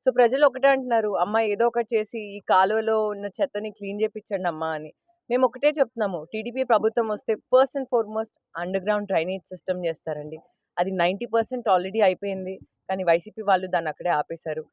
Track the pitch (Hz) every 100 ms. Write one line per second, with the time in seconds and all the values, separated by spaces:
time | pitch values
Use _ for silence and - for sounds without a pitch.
0 | - 240 233 269 294 247 269 269 254 233
1 | 214 190 185 220 220 202 233 233 226 226
2 | 214 226 208 202 - 190 196 220 220 220
3 | 214 202 202 - 196 208 214 196 196 202
4 | 208 214 _ 196 180 156 160 156 151 _
5 | _ _ _ 247 254 247 285 302 240 -
6 | 208 170 160 220 214 240 247 220 214 240
7 | 220 208 - 214 _ 254 262 277 262 240
8 | 208 214 226 _ _ 160 180 190 185 208
9 | 208 180 170 190 _ 185 - 180 170 160
10 | - 151 151 160 _ _ _ - 185 190
11 | 175 190 233 226 226 247 226 185 190 214
12 | 196 180 202 190 185 190 - _ - 190
13 | 175 170 202 208 196 185 185 170 165 156
14 | 170 151 - 165 165 156 -